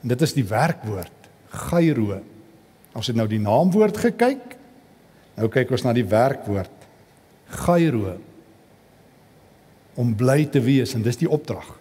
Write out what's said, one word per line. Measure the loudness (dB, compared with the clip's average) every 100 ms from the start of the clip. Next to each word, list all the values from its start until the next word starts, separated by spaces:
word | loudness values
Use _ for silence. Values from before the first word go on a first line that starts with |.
En | -4
dit | 0
is | 0
die | 0 -2
werkwoord, | 0 0 -2 -8 -8 -10 -16 -20 _ _
chairo. | -14 -2 2 2 2 -2 -4 -12 -20 -20 -20 _ _ _ -10
Ons | -4
het | -2
nou | 0
die | -2
naamwoord | 2 2 4 4 2 2
gekyk. | -2 2 0 0 -10 -20 -20 -20 _ _ _ _ _ -4
Nou | 0
kyk | 0 0
ons | 0
na | 2
die | 0 2
werkwoord, | 2 2 0 -4 -6 -6 -14 -20 _ _ _ _ _ _
chairo. | -6 0 2 2 0 -4 -8 -16 -20 -20 _ _ _ _ _ _ _ _ _ _ _ _ _ _ -4
Om | -2 2
bly | 2 2 2
te | 2
wees, | 4 2 2 -2
en | -2
dis | -2
die | 0
opdrag. | -2 -4 -12 -12 -20